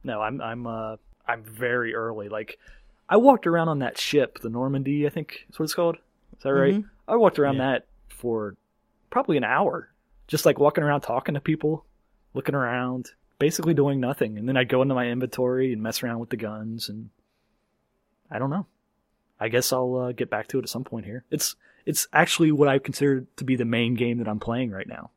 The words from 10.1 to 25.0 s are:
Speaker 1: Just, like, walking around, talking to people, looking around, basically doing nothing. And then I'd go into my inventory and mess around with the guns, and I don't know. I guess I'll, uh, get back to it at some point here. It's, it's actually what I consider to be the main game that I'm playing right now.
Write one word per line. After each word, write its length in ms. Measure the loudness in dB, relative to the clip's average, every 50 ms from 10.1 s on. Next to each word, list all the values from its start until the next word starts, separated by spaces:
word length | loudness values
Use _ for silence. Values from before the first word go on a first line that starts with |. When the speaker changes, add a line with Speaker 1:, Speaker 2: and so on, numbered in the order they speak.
| _ _ -8 -4
Speaker 1:
Just, 180 | -4 4 4
like, 140 | 4 4 6
walking 240 | 4 4 4 4 2
around, 160 | 2 0 0
talking 340 | 0 -2 -4 -2 -2 -2 -4
to 60 | -2
people, 440 | 0 0 0 2 0 -2 -2 -2 _ _ _ _ _ _ _ _ _ _ _
looking 200 | -4 -4 -2 0
around, 560 | 0 0 0 0 -2 -2 -2 -4 -6 -8 -12 _ _ _ _ _ _
basically 360 | 0 2 2 2 0 2 4
doing 240 | 4 4 2 2 0
nothing. 380 | 0 -2 0 0 -2 -2 -2 -6
And 100 | -4 0
then 80 | 2
I'd 120 | 2 2 4
go 120 | 4 2
into 120 | 4 4 2
my 120 | 0 0 0
inventory 640 | -2 -2 -4 -4 -2 -2 0 0 2 2 0 0
and 100 | 0 -2
mess 200 | -4 -4 -4 -4
around 180 | -6 -6 -6 -6
with 100 | -6 -6
the 60 | -6
guns, 520 | -6 -6 -8 -8 -8 -10 -10 -10 -10 -10 -10
and 220 | -12 -12 -14 -18 _ _ _ _ _ _ _ _ _ _ _ _ _ _ _ _ _ _ _ _ _ _ _ _
I 80 | -6 -4
don't 120 | -4 -2
know. 160 | -4 -4 -6 _ _ _ _ _ _ _ _ _ _ _ _ _ _ _
I 80 | -6 0
guess 240 | 0 0 0 2
I'll, 240 | 0 0 0 0 -2
uh, 160 | -2 -2 -4
get 180 | -4 -6 -6 -4
back 160 | -4 -6 -6 -4
to 100 | -4 -4
it 40 |
at 60 | -4 -4
some 160 | -8 -8 -8
point 200 | -8 -10 -12 -10
here. 200 | -10 -14 -14 _ _
It's, 240 | -6 -4 -4 -4 -6 _ _ _ _ _ _
it's 220 | -4 -2 -2 -4 2
actually 400 | 4 4 4 4 4 4 4 4
what 160 | 6 6 4 6
I 100 | 4 2
consider 480 | 0 -2 -4 0 2 2 2 0 -2 _ _
to 80 | -10 -2
be 120 | 0 0
the 80 | 0 0
main 300 | 0 0 0 2 0 0
game 240 | 0 0 0 0 -2
that 100 | -2 -4
I'm 100 | -4 -4
playing 300 | -4 -4 -4 -4 -4 -4
right 160 | -6 -8 -10 -10
now. 220 | -12 -14